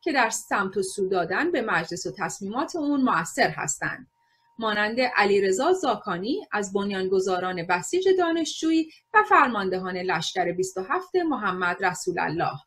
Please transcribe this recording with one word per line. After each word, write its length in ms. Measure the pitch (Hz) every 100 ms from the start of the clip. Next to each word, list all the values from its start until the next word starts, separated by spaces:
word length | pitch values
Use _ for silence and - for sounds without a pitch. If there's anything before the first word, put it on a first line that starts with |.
که 100 | -
در 180 | 277 226
سمت 480 | - - 233 190 202
و 60 |
سو 260 | 190 - 190
دادن 420 | 190 165 190 302
به 100 | 330
مجلس 440 | 226 175 165 170 -
و 60 | -
تصمیمات 580 | 170 - 196 226 320 349
اون 260 | 294 285
مؤثر 480 | 254 175 165 - 196
هستند، 580 | 156 - - 151 151 - _ _ _ _ -
مانند 420 | 220 208 214 226
علیرضا 720 | 254 - 202 202 196 190 285
زاکانی 760 | 370 285 208 - 175 202 359 -
از 220 | 208 196
بنیانگذاران 960 | 202 202 196 185 190 190 180 185 180 170
بسیج 400 | 233 233 359 381 370
دانشجویی 720 | 339 330 320 - 320 320 320 - _
و 100 | 427 427
فرماندهان 680 | 339 277 220 190 185 185 180
لشکر 540 | 180 165 165 190 175
بیست 260 | 175 185 -
و 40 | 190
هفت 260 | 320 370 370
محمد 680 | 339 254 208 185 180 175 190
رسول 340 | 170 - 175
الله 380 | 170 156 156 143